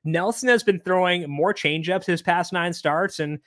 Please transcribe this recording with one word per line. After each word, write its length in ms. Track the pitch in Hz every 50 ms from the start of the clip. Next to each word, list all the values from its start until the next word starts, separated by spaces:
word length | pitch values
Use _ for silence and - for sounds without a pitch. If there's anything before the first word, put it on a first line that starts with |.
| -
Nelson 440 | 156 160 170 180 214 226 - 254 247
has 140 | 240 226 -
been 160 | 208 190 170
throwing 480 | - 185 185 185 185 180 180 180 165 143
more 280 | 143 143 160 196 202
changeups 500 | - - 147 151 160 160 170 185 190 185
his 160 | - 175 165
past 320 | - 180 170 175 170 - 185
nine 180 | 175 170 175
starts, 480 | 170 - - 151 151 165 190 196 - -
and 200 | 151 147 151 151 _